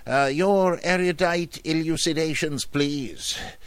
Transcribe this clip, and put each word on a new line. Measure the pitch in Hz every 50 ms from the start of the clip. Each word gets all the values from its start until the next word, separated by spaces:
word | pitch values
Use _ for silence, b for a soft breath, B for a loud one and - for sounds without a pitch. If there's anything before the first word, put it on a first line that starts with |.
| B
Uh, | 123 127 135 139 135
your | 139 151 185 196 202 196 185 185 175 - -
erudite | 170 185 180 180 180 175 143 185 175 170 175 175 - - - -
elucidations, | 156 160 160 160 160 160 156 - 170 156 151 160 160 151 - 175 156 147 127 -
please." | - - 143 143 143 147 143 131 101 80 - - - - B B B B B B